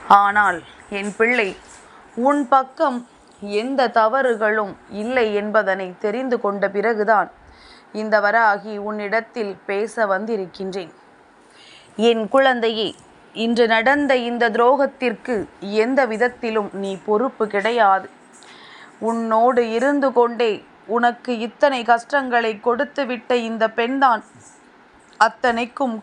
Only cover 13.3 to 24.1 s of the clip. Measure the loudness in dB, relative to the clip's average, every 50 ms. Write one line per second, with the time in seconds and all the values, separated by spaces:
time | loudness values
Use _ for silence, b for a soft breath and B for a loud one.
13.3 | -8 -4 -2 -2 2 2 2 2 2 2 2 2 2 2 2 2 0 0 0 -2
14.3 | -2 0 0 0 2 4 4 4 4 4 2 -2 -2 -4 -4 -4 -4 -4 -6 -4
15.3 | -4 -4 -4 -8 -12 -14 -10 -4 0 0 0 2 2 2 0 0 0 0 -2 -2
16.3 | -2 -4 -6 -4 -2 -2 -4 -4 -6 -8 -6 -6 -8 -6 -4 -2 0 0 0 -2
17.3 | -2 -4 -4 -2 -2 -2 -2 0 2 2 4 4 4 2 -2 -8 -20 -20 -20 -20
18.3 | -20 B B B B B B B B B B B B -6 -4 -4 -2 -2 -2 0
19.3 | 2 4 4 4 4 2 0 0 0 0 0 2 0 2 0 0 2 2 2 2
20.3 | 2 0 0 0 0 -4 -8 -18 -20 -18 -8 -4 -2 0 0 0 -2 -2 -6 -6
21.3 | -6 -4 -6 -8 -4 0 0 2 0 0 0 2 0 0 0 -2 -2 -2 -2 0
22.3 | 0 0 0 0 -4 -2 -2 -2 -2 -2 -2 -6 -4 -6 -4 -4 -6 -8 -4 -2
23.3 | -2 -2 -2 -4 -4 -2 -2 -2 -2 -2 -4 -2 0 2 2 2